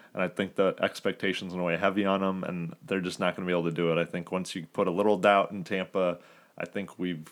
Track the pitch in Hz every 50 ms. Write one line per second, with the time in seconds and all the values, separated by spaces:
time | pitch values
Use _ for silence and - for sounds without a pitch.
0 | - - - 95 92 85 - - 98 92 - - 95 92 - - 104 95 - -
1 | - 101 92 - 107 98 92 - 104 90 90 90 90 87 85 85 98 98 95 104
2 | 98 98 98 98 98 95 95 92 - - 90 87 85 82 - - - - 98 95
3 | 87 90 85 - 95 90 - - 92 90 87 87 85 82 80 85 87 82 82 85
4 | 82 - - 90 82 - 92 92 90 - - 95 80 - - - 98 92 85 95
5 | 101 107 104 95 90 101 101 98 95 - 101 98 85 - 98 95 92 - - 98
6 | 92 87 85 - - - - - - _ _ - 87 - - 104 95 - - -
7 | 90 90 85 78 80 -